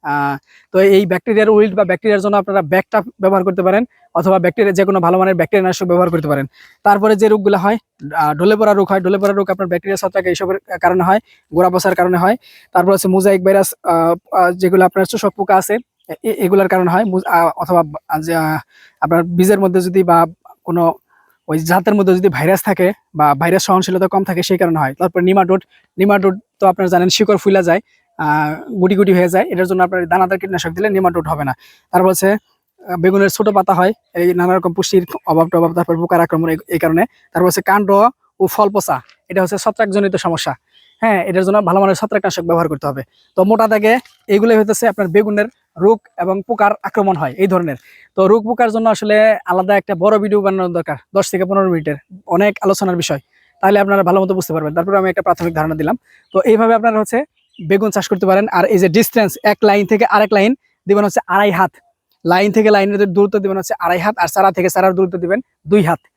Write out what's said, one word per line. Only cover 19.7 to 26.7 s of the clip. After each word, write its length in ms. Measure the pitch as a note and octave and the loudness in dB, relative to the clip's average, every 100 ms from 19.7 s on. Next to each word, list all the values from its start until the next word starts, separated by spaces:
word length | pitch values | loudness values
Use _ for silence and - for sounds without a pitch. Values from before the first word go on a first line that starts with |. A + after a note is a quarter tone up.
| F#3 | 0
যদি 220 | F3+ F#3+ | 0 0
বা 140 | F3 E3+ E3 E3+ - - | 2 2 2 -4 -20 -16
কোনো 200 | - F3 E3 - _ _ _ _ - | -6 0 0 -2 _ _ _ _ -6
ওই 100 | D#3 | -4
জাতের 360 | D#3+ F#3 F#3 G3+ | 0 0 2 0
মধ্যে 180 | F#3+ F#3 | 2 2
যদি 140 | F#3+ | 2
ভাইরাস 320 | C3 D#3+ F#3+ | 0 0 0
থাকে 240 | - F#3 F#3 G#3 _ D3+ | -2 0 0 -2 _ 0
বা 120 | D3+ | 0
ভাইরাস 300 | C#3 E3+ F#3 | 2 0 0
সহনশীলতা 440 | - F#3+ F#3 F#3 F#3 | 2 0 0 -2 0
কম 160 | G3 | -2
থাকে, 180 | F#3+ F3 | -2 -4
সেই 140 | E3+ F#3 | -2 0
কারণে 220 | F3 D#3+ | 0 0
হয়। 140 | C3+ | -4
তারপর 260 | C#3 F3+ F3+ | -2 -2 0
নিমাটোড, 400 | F3+ G3 F3+ F#3+ _ _ _ - | 2 2 2 0 _ _ _ -2
নিমাটোড 380 | G3 G3+ G3 F#3+ _ _ | 0 2 0 -2 _ _
তো 40 | |
আপনারা 200 | G3 | 0